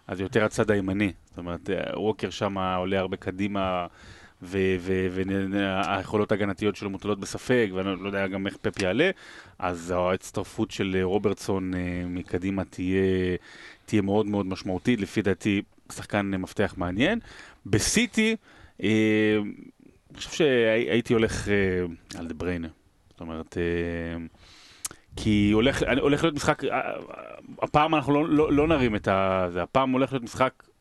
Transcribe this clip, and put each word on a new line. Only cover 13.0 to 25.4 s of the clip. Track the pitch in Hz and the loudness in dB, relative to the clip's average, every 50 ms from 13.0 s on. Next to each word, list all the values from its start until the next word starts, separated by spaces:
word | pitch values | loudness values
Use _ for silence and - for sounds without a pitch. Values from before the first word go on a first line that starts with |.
| 95 92 92 92 92 90 90 - - - - - - - - - _ | 4 2 2 2 0 0 -2 -4 -6 -14 -20 -20 -20 -20 -20 -20 _
תהיה | - 110 104 | 0 0 2
מאוד | 98 98 101 110 107 | 2 4 2 2 2
מאוד | 104 104 101 98 | 2 0 -2 -2
משמעותית, | 92 95 - - 101 92 90 - 120 123 107 | -2 -6 -6 -4 -4 -4 -2 0 0 0 0
לפי | 98 - - 113 | -2 -2 -2 0
דעתי, | 92 98 92 - - 110 98 101 - - _ _ _ - | 0 0 0 0 0 0 0 0 -2 -6 _ _ _ -16
שחקן, | - - 98 - - 104 101 98 98 | -14 -14 -8 -4 -2 -2 0 -2 -2
אה, | |
מפתח | 92 92 - - - 104 98 - | -4 -4 -4 -2 -2 -2 -2 -2
מעניין. | 92 87 87 90 104 135 185 226 226 - - - - - - - _ - | -4 -4 -4 0 0 0 0 0 -2 -6 -10 -18 -20 -20 -20 -20 _ -4
בסיטי, | 101 113 107 - - - 220 240 - - 220 220 220 220 - _ - - - - - _ - - | 0 0 0 2 2 2 2 2 2 2 2 2 2 0 -2 _ -14 -20 -20 -20 -20 _ -2 0
אה, | 104 110 110 110 110 107 107 107 107 107 107 104 101 - - - - - _ - - - _ _ - | 2 4 4 4 4 4 4 4 4 2 2 0 -4 -8 -12 -16 -20 -20 _ -20 -20 -20 _ _ -20
אני | - | -16
חושב | - - - | -14 -12 -6
שהי-, | - - 165 143 127 120 113 110 110 117 - - | 0 2 4 4 6 6 6 4 4 4 2 2
הייתי | 95 120 117 - 123 | 2 2 2 4 4
הולך, | 110 110 107 - - - 104 | 4 4 2 0 -2 -2 0
אה, | 101 101 98 95 92 90 90 87 80 - - - - 85 | 2 2 2 2 2 0 -2 -2 -6 -10 -14 -14 -12 -10
על | 85 | -8
דה | 82 80 | -8 -8
בריינה. | 78 85 90 90 85 82 80 78 _ _ _ _ _ _ _ | -6 -4 -4 -4 -4 -6 -10 -12 _ _ _ _ _ _ _
זאת | _ - | _ -14
אומרת... | 87 82 80 80 80 - - | -12 -10 -10 -10 -10 -6 -4
אה, | 90 87 85 85 85 85 85 85 85 82 82 85 82 82 82 - - - - - - - - - - - - - - _ _ - | -2 -2 0 0 -2 -2 -4 -4 -6 -6 -6 -8 -8 -10 -12 -14 -20 -20 -20 -20 -20 -20 -20 -16 -14 -14 -14 -14 -18 _ _ -12
כי | - - 110 104 104 | -2 2 4 4 6